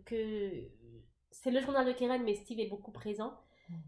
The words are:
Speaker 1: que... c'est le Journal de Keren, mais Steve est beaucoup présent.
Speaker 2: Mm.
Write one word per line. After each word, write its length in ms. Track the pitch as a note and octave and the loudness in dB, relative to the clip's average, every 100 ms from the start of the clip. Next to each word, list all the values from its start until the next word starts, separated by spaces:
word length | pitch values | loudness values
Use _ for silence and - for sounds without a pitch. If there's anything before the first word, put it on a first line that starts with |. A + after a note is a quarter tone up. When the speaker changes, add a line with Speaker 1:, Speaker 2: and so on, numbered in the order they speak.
| - | -4
Speaker 1:
que... 640 | A3+ A3 G#3+ G3+ E3 - - A#2 A#2 - _ _ | -2 0 0 -2 -2 -8 -14 -20 -20 -20 _ _
c'est 220 | - C4 | -4 2
le 80 | B3+ | 2
Journal 260 | C4 C#4 B3+ | 4 4 4
de 60 | |
Keren, 320 | B3 B3 B3+ | 4 2 4
mais 100 | A#3 | 2
Steve 260 | G#3 - A3+ | 0 -2 -4
est 80 | G3+ | -2
beaucoup 220 | G3+ G#3 | -4 -10
présent. 400 | - G#3+ G#3 A3+ C4+ - _ - | -8 -4 -2 -4 -6 -18 _ -12
Speaker 2:
Mm. 40 | E3+ | -12